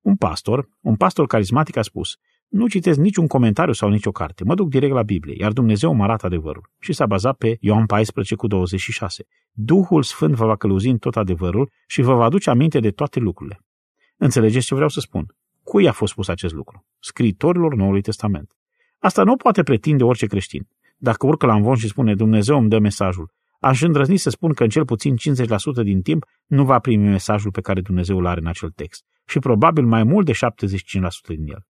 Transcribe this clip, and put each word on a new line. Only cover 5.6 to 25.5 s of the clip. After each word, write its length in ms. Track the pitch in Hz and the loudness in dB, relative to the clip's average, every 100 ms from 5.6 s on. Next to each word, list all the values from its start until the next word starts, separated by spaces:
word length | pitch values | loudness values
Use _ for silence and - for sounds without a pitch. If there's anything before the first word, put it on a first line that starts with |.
| 117 104 160 | 2 2 2
mă 80 | 139 | 2
arată 240 | 101 110 92 | 0 0 -2
adevărul." 440 | 87 78 - - _ | -4 -6 -12 -16 _
Și 120 | - | -8
s-a 140 | 165 123 | -2 0
bazat 300 | 98 113 135 | 0 -2 -2
pe 200 | 113 113 | -4 -2
Ioan 260 | 104 107 110 | 0 2 2
paisprezece 480 | 104 107 - 98 | 2 0 -2 -6
cu 120 | 110 107 | -4 -2
douăzeci 340 | 98 90 95 | 0 -2 -4
și 120 | - | -6
șase. 340 | - 98 - - _ _ | -8 -10 -12 -20 _ _
"Duhul 500 | - 107 180 180 165 | -10 2 2 4 2
Sfânt 320 | 135 - 156 | 0 -2 0
vă 120 | 131 113 | 2 2
va 100 | 107 | 0
călăuzi 320 | 107 95 113 | 0 0 0
în 100 | 123 | 0
tot 180 | - 110 | -2 -2
adevărul 540 | 98 85 90 92 139 _ _ | -2 -2 -2 -2 -4 _ _
și 160 | - | -2
vă 120 | 123 | 2
va 100 | 127 | 4
aduce 260 | 117 180 - | 4 2 2
aminte 300 | 120 160 147 | 2 2 2
de 100 | 107 | -2
toate 280 | - 143 - | -2 -6 -2
lucrurile." 420 | 110 - 69 - _ _ _ _ _ _ | -4 -6 -14 -16 _ _ _ _ _ _
Înțelegeți 500 | 135 123 110 120 127 | 0 4 4 2 -2
ce 80 | |
vreau 140 | 135 151 | 0 0
să 120 | - | -2
spun? 260 | - 92 92 _ _ _ | -8 -8 -8 _ _ _
Cui 260 | - 202 180 | -2 2 2
a 40 | |
fost 200 | 113 104 | 2 -4
spus 160 | - 95 | -6 -6
acest 260 | 87 90 | -6 -6
lucru? 320 | 80 - - _ _ | -8 -14 -20 _ _
Scriitorilor 760 | - - 120 92 156 175 165 | -20 -2 -2 0 0 0 0
Noului 260 | 127 98 98 | 0 0 0
Testament. 520 | 101 104 107 90 - _ _ _ _ _ | -2 -4 -4 -4 -8 _ _ _ _ _
Asta 240 | 190 - | -2 2
nu 140 | 196 262 | 2 4
poate 260 | - 196 | 2 2
pretinde 420 | 151 117 - 147 | 2 0 2 2
orice 220 | 120 123 107 | 4 2 -2
creștin. 420 | 101 - 71 - _ _ _ | -4 -6 -12 -14 _ _ _
Dacă 300 | 120 113 135 | -4 0 0
urcă 200 | 151 131 | 2 2
la 60 | |
amvon 220 | 107 104 | 2 2
și 140 | 131 110 | 0 -2
spune: 260 | 104 117 | -2 0
"Dumnezeu 440 | 101 110 110 104 147 | 2 2 2 2 2
îmi 100 | 110 | 4
dă 100 | 110 | 4
mesajul", 520 | 104 - 98 90 82 _ _ _ | 2 0 -4 -4 -10 _ _ _
aș 220 | 139 131 | 0 2
îndrăzni 340 | 165 147 139 196 | 2 2 2 2
să 140 | - | 0
spun 220 | 120 165 | -2 -2
că 100 | 143 | 0
în 60 | 117 | 0
cel 160 | 127 | 0
puțin 320 | 147 113 143 123 | -2 -2 -2 -2
cincizeci 320 | 156 131 | -2 -2
la 100 | 117 | 0